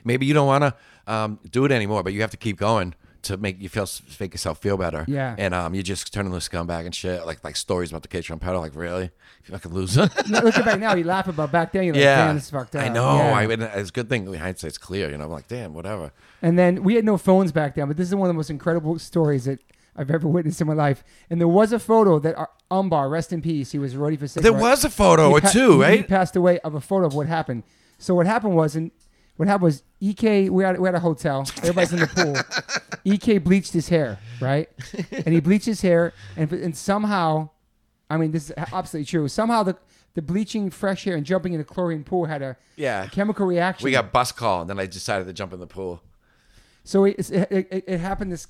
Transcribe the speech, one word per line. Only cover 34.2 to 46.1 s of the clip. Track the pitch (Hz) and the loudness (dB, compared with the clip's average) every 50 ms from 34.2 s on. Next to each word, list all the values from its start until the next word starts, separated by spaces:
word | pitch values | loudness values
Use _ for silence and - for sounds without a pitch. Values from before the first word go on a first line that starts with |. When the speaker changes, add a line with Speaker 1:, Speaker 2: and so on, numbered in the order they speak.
| 107 113 120 120 | -14 -14 -10 -4
Speaker 2:
right? | 127 131 139 151 160 - _ - - - - | -2 0 0 0 -2 -4 _ -18 -18 -12 -10
Speaker 1:
<laughs> | - 165 - - 269 - | -10 -10 -8 -6 -4 0
Speaker 2:
And | 160 165 | 2 2
he | 165 | 2
bleached | 139 170 202 208 - | 4 4 2 2 2
his | 233 214 - | -2 -2 0
hair, | - 180 170 170 170 165 - - - - - | 2 2 4 4 2 0 -4 -10 -18 -12 -6
and, | - 156 143 | -4 -4 -4
and | 175 - 165 135 139 | -4 -4 -6 -6 -8
somehow, | - - 202 196 208 214 208 208 185 165 160 156 156 156 147 _ _ _ _ _ _ _ _ _ _ _ - | -6 -4 -2 -2 0 0 -2 0 0 0 0 0 -2 -4 -6 _ _ _ _ _ _ _ _ _ _ _ -4
I | 151 | -2
mean, | 160 160 156 | -2 0 0
this | 156 165 143 - | -2 -4 -6 -8
is | - | -10
absolutely | - 170 - - 185 175 - - 156 139 | -10 -10 -8 -6 -6 -8 -6 -8 -8 -6
true. | - 175 160 147 135 | -2 -2 -2 -2 -2
Somehow | - 214 220 226 233 220 202 | -2 -2 0 0 2 0 0
the, | 185 180 - _ _ _ _ _ _ - | 0 -2 -6 _ _ _ _ _ _ -10
the | 175 | -8
bleaching | 147 139 170 208 220 - - 214 202 185 | -4 -2 -2 -2 -2 -2 -4 -4 -4 -4
fresh | - - 208 196 190 - - | -6 -4 -4 -4 -4 -2 -4
hair | 196 175 | -4 -4
and | 151 143 | -2 -2
jumping | 147 185 180 170 185 170 | 0 -2 -2 -2 -2 -4
in | 156 | -6
a | 147 | -6
chlorine | - - 185 180 170 165 151 143 | -8 -6 -4 -4 -2 -4 -6 -6
pool | - 190 180 170 | -4 -2 -2 -2
had | 156 156 143 | -2 -4 -6
a | 135 131 123 - _ _ _ | -8 -10 -10 -14 _ _ _
Speaker 1:
Yeah. | - 147 127 110 98 95 | -6 -4 -4 -2 -4 -6
Speaker 2:
chemical | - - 190 202 214 202 - 196 | -6 -4 -2 -2 -2 -2 -2 0
reaction. | 185 175 170 175 185 180 - 127 | 0 0 0 0 0 -2 -2 -2
Speaker 1:
We | 135 | 0
got | 131 127 107 - | 0 0 0 0
bus | - 123 123 - - | 0 0 0 0 -4
call, | - 120 110 95 87 | -4 -2 0 0 0
and | 82 87 | -2 -6
then | 98 98 | -6 -6
I | 95 | -8
decided | 92 92 92 - - 104 95 90 | -8 -8 -10 -6 -4 -4 -4 -4
to | 92 87 | -6 -8
jump | 90 98 87 92 | -10 -10 -10 -12
in | 90 | -14
the | 90 | -16
pool. | - - 95 95 90 87 85 _ _ | -14 -12 -10 -10 -10 -10 -12 _ _